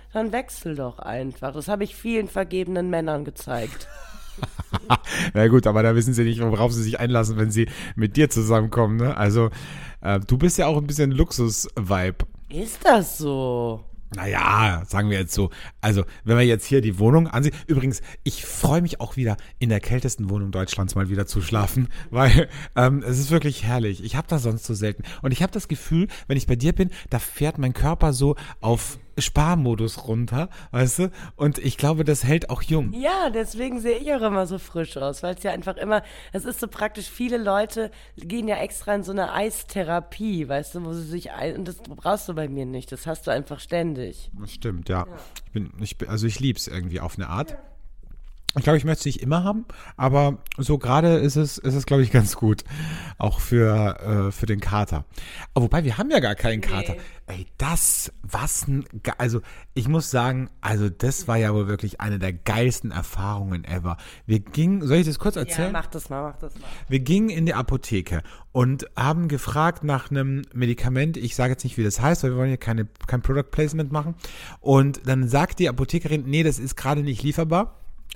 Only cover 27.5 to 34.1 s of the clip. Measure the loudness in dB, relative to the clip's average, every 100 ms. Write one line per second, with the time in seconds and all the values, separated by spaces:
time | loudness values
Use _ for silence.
27.5 | 0 -2 2 2 6 4 6 2 2 -6
28.5 | -4 0 0 0 -12 -10 -4 0 2 4
29.5 | 4 2 2 -2 -4 -4 -2 0 -2 -4
30.5 | -8 -6 2 2 2 -2 -2 -14 0 0
31.5 | 2 -2 0 0 2 2 2 4 2 0
32.5 | -2 0 2 0 -2 0 0 0 -2 -4
33.5 | -6 -6 -4 -2 -2 0